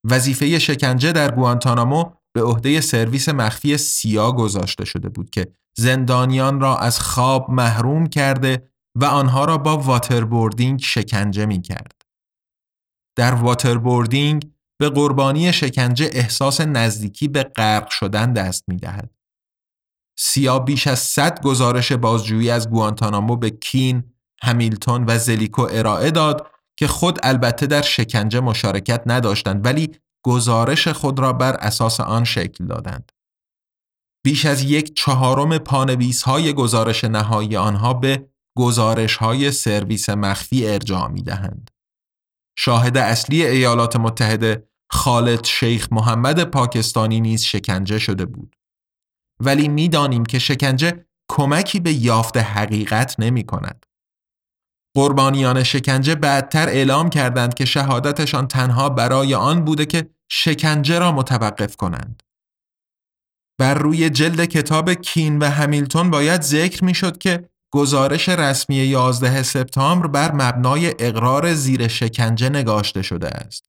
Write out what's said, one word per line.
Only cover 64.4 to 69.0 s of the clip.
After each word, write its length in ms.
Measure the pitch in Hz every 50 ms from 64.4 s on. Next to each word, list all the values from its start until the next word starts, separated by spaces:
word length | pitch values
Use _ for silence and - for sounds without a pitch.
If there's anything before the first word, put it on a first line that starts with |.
| 170
کتاب 460 | 170 170 160 147 - 160 156 160 180
کین 480 | 180 175 175 - - 165 160 151 147 147
و 60 | 151
همیلتون 640 | 143 139 147 147 143 147 147 143 139 - 160 175 180
باید 320 | 160 147 143 151 175 180
ذکر 420 | 151 135 143 151 170 185 180 - 185
می‌شد 340 | 180 175 - 196 180 165 -
که 320 | - 190 175 175 175 _ _ _ _ _
گزارش 560 | - 143 143 139 147 135 135 139 190 175 - 185
رسمی 480 | 180 170 151 139 139 135 - - 139
یازده 680 | 135 135 135 135 131